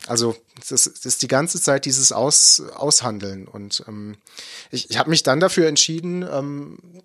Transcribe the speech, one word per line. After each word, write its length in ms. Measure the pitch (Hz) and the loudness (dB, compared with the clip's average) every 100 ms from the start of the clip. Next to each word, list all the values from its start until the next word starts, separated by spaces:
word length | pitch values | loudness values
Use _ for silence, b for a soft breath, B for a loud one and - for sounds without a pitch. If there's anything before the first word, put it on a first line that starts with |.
| - | -6
also 280 | 117 117 113 _ - - | -2 -2 -4 _ -18 -4
das, 160 | 127 | 0
das 220 | - - 131 | 0 -2 -6
ist 160 | - | -4
die 60 | 127 | 0
ganze 320 | 135 175 175 | 2 2 0
Zeit 240 | - 135 | 0 0
dieses 280 | 143 131 - | 0 2 2
Aus-, 500 | 107 135 - - - - | 2 2 4 6 4 0
Aushandeln 720 | - 143 - 120 107 98 98 - | -4 0 2 0 -4 -8 -10 -14
und, 380 | 104 101 - - | -16 -8 -8 -8
ähm, 300 | 104 104 104 B B B B B | -12 -14 -16 B B B B B
ich, 200 | 123 - | -10 -2
ich 80 | - | 0
hab 80 | 156 | 2
mich 160 | 165 | 2
dann 180 | 139 143 | 4 4
dafür 280 | 185 - 160 | 4 4 4
entschieden, 580 | 143 - 160 175 180 175 | 4 0 -2 -6 -6 -4
ähm, 480 | 143 143 143 143 - 175 175 | -6 -6 -10 -12 -18 -20 -20